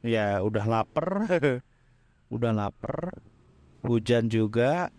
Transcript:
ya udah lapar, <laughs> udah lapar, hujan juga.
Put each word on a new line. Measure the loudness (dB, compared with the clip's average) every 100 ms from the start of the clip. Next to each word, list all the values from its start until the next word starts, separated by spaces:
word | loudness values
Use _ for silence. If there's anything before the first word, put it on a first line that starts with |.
ya | 0 0 2 0
udah | 0 0 0
lapar, | 0 0 -2 -2 -2
<laughs> | 0 2 2 0 -6 _ _ _ _ _ _
udah | -2 0
lapar, | 0 -2 -6 -8 -8 -8 -12 -20 _ _ _ -20 -10
hujan | -2 0 2 2 2
juga. | 2 2 2 2 0 -4